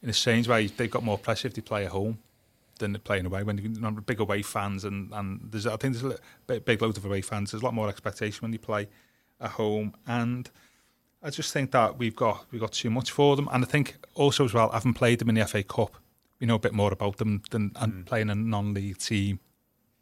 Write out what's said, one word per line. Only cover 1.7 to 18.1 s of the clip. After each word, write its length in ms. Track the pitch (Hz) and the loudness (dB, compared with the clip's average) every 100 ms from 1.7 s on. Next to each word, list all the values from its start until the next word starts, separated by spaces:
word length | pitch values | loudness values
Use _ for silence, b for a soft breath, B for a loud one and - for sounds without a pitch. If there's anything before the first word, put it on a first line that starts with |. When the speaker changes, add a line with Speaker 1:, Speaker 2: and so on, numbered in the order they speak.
| 107 98 | -4 -2
Speaker 1:
at 40 | |
home 280 | 98 104 113 _ _ _ _ _ _ | -2 -4 -4 _ _ _ _ _ _
than 140 | 107 | -6
they're 80 | 104 | -6
playing 240 | - 101 | -2 -2
away. 180 | 90 95 | -2 -4
When 140 | 104 104 | -2 -2
you 140 | 107 | -4
know, 200 | 110 110 | -4 -4
big 300 | 107 104 113 | -4 -4 -2
away 220 | 104 101 | 0 0
fans 420 | 101 - 101 98 | -2 -4 -2 -4
and, 260 | 101 98 101 | -4 -6 -6
and 260 | 104 101 95 - | -6 -6 -6 -8
there's, 160 | 107 110 | -4 -4
I 100 | 110 | -2
think 180 | 135 | -2
there's 80 | 117 | -2
a 60 | 131 | -4
li-, 80 | 123 B B - | -8 B B -6
big, 180 | 120 104 | -6 0
big 160 | 110 | 0
load 160 | 110 104 | 2 -2
of 60 | 98 | -4
away 160 | 98 | -4
fans. 280 | 92 107 101 | -4 -6 -6
There's 120 | 110 | -4
a 20 | |
lot 80 | 123 | -4
more 160 | 113 107 | -2 -4
expectation 520 | 98 - 101 110 101 | -4 -8 -4 -6 -6
when 100 | 113 | -8
you 60 | 113 | -8
play 280 | - 107 104 b b b b b | -4 -4 -4 b b b b b
at 100 | 113 | -10
home, 420 | - 110 107 107 - - | -2 0 0 -4 -8 -4
and 420 | 120 117 123 123 b b b b b _ _ | -2 0 -4 -8 b b b b b _ _
I 80 | 156 | -10
just 200 | 135 147 | -6 -4
think 180 | - 135 | -2 2
that 260 | 131 110 - | 4 4 2
we've 160 | 120 | -4
got, 300 | 107 117 101 - | 0 0 0 -6
we've 80 | 117 | -6
got 120 | 107 | -4
too 180 | - 123 | -2 0
much 200 | 117 123 | 0 -2
for 260 | - 143 139 | 4 6 6
them. 120 | 143 | 2
And 140 | 127 | 0
I 20 | 127 | 2
think 300 | 147 143 - - | 2 2 -4 -18
also 300 | - 143 - | 2 4 6
as 80 | 135 | 4
well, 180 | 113 113 | 6 4
having 220 | 117 123 | 4 2
played 240 | 113 120 120 | 4 4 4
them 120 | 117 | 4
in 40 | |
the 60 | 113 | 2
F 140 | 107 | 2
A 80 | 107 | 0
Cup, 340 | 95 - 110 - _ _ _ _ | -2 0 -2 -2 _ _ _ _
we 80 | 120 | 2
know 100 | 113 | 2
a 20 | |
bit 140 | 98 | 2
more 180 | 107 101 | 2 2
about 240 | 92 101 101 | 2 -2 0
them 260 | 110 101 - | 0 0 -2
than 220 | 117 104 - | -2 -2 -2
and 160 | 113 | -2
Speaker 2:
Mm. 120 | 95 | -2
Speaker 1:
playing 220 | 90 | -4